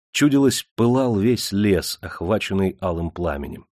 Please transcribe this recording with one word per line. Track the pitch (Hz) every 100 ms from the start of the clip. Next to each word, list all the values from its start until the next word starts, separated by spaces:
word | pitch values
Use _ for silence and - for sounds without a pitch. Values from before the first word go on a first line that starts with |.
| _ -
Чудилось, | 147 139 135 123 - -
пылал | 117 127 127 104
весь | 110 117 -
лес, | 101 104 87 - -
охваченный | 92 - 87 107 - 98 95 -
алым | 92 85 85
пламенем. | - 85 71 71 73 -